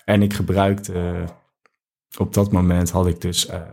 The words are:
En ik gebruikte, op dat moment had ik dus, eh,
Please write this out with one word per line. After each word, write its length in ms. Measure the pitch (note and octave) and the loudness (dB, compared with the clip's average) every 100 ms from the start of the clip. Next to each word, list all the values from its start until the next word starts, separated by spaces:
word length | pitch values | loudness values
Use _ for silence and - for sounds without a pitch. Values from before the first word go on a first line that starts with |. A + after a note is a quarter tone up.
En 180 | - G#2 | 0 2
ik 100 | G2+ | 2
gebruikte, 920 | G2+ F#2 F#2+ G2 G2+ G2+ F2+ F2 F2 E2+ - _ _ _ _ _ _ _ - | 0 0 2 2 0 -4 -4 -4 -4 -8 -12 _ _ _ _ _ _ _ -4
op 160 | G2 | -2
dat 180 | - G2+ | 2 2
moment 380 | G2 F2+ F2 F2 | 2 4 2 2
had 160 | F#2 F2+ | 2 0
ik 140 | F2 | 0
dus, 260 | F2 E2+ - | -4 -4 -4
eh, 140 | F2 E2 | -8 -14